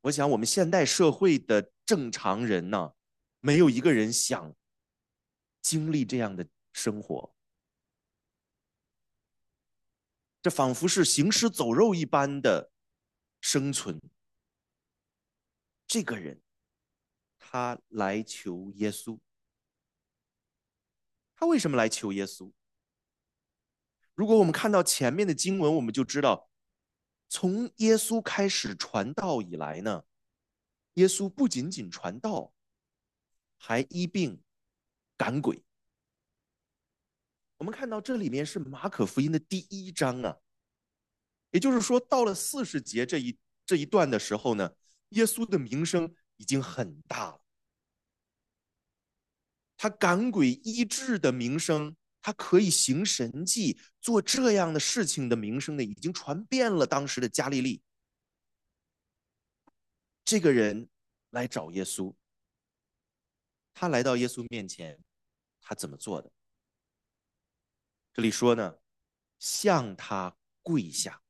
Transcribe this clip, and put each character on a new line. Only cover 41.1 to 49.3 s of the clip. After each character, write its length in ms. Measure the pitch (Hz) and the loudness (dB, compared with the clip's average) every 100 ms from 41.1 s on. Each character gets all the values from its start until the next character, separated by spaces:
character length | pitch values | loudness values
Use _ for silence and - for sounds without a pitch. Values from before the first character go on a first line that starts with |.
| _ _ _ _ | _ _ _ _
也 80 | 180 | 2
就 120 | 269 | 4
是 100 | 247 | 2
说， 180 | 202 247 | 2 0
到 240 | 247 262 | 2 2
了 100 | 226 | 2
四 300 | 190 - 285 | 0 -6 -6
十 180 | 214 147 | -4 -6
节 240 | - 113 | -4 -4
这 120 | 123 156 | -2 -2
一， 200 | 123 - _ _ | -4 -8 _ _
这 100 | - | -2
一 100 | 180 | 0
段 240 | 139 185 147 | 2 2 4
的 80 | 110 | 2
时 180 | - | 0
候 200 | 104 127 | -2 0
呢， 200 | 104 90 _ _ _ _ | 0 -2 _ _ _ _
耶 160 | 202 | 0
稣 200 | 220 - | 2 0
的 140 | 226 185 | -2 -2
名 260 | 113 131 | -2 -4
声 300 | 165 180 165 _ _ _ | 0 0 -2 _ _ _
已 60 | |
经 180 | 107 135 | -2 -2
很 400 | 127 107 98 73 | -2 -8 -8 -10
大 300 | - 120 92 | -12 -10 -10
了。 100 | 71 _ _ _ _ _ _ _ _ _ _ _ _ _ _ _ _ _ _ _ | -12 _ _ _ _ _ _ _ _ _ _ _ _ _ _ _ _ _ _ _